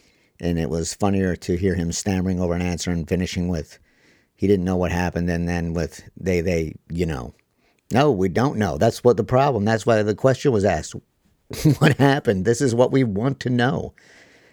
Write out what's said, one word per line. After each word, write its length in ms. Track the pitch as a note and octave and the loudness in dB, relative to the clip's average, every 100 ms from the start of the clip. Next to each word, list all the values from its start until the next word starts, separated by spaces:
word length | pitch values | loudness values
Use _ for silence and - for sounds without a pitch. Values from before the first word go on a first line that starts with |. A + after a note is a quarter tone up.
| _ _ _ _ | _ _ _ _
and 200 | F2 E2 | -4 -2
it 100 | D2 | -2
was 240 | E2 E2 | -4 -6
funnier 420 | - G2+ G2 F#2 E2 | -2 0 0 0 -2
to 180 | - F2 | -4 -2
hear 200 | G2 F2 | 0 0
him 160 | E2+ | -4
stammering 500 | - G#2 F#2 F#2 F2+ | -4 -4 -2 -2 -2
over 120 | F2+ | -2
an 80 | E2+ | -2
answer 300 | F2+ E2+ F2+ | -2 -4 -4
and 160 | E2+ D2+ | -4 -2
finishing 400 | F2+ F#2 F2+ F2 | -4 -2 -4 -4
with, 320 | E2 - - _ _ _ _ _ _ | -4 -8 -18 _ _ _ _ _ _
he 120 | G2 | 2
didn't 180 | G2 F#2 | 2 2
know 100 | F#2 | 0
what 160 | E2+ | 0
happened, 380 | E2+ F2 F2+ F2 | 0 -2 -2 -2
and 180 | E2+ E2+ | -2 -2
then 260 | F2 E2+ | -2 -4
with, 300 | E2 D#2+ - - - | -4 -6 -8 -20 -8
"They, 240 | F#2 F2+ | -2 0
they, 340 | F2 E2+ D#2+ - - | 0 -2 -4 -8 -10
you 160 | E2+ E2+ | -4 -4
know." 280 | C2 A#1+ - _ _ _ _ - | -4 -10 -16 _ _ _ _ -2
No, 200 | A#2 D3 | 2 2
we 160 | G2 F#2+ | 2 0
don't 300 | E2 C#3 A2 | 0 0 0
know. 200 | F#2+ C#2+ | -2 2
That's 260 | A2+ - | 0 4
what 120 | B2 A2 | 2 2
the 80 | |
problem. 400 | G2+ B2+ C#3+ A2+ | 2 2 2 2
That's 220 | G#2 A2 A#2+ | 0 0 2
why 160 | A2 | 2
the 120 | G#2 G2+ | 2 2
question 360 | C3 B2+ D3 | 2 2 2
was 140 | A2 G2 | 2 2
asked. 300 | D#2+ - - | 0 -4 -14
<laughs> 800 | - _ _ _ _ - D3+ C3 | -18 _ _ _ _ 0 2 4
What 200 | D#3+ C3 | 2 4
happened? 480 | C#3 C#3+ A#2+ F#2+ G2 | 2 2 0 0 0
This 160 | A#2 | 0
is 120 | C3+ | 2
what 180 | A#2 B2+ | 2 2
we 120 | C3+ | 2
want 360 | A#2+ F#2+ C3 C3+ | 0 0 -2 -2
to 80 | - | -2
know. 440 | B2 B2 - - - _ - - _ _ | 0 0 -2 -6 -14 _ -20 -20 _ _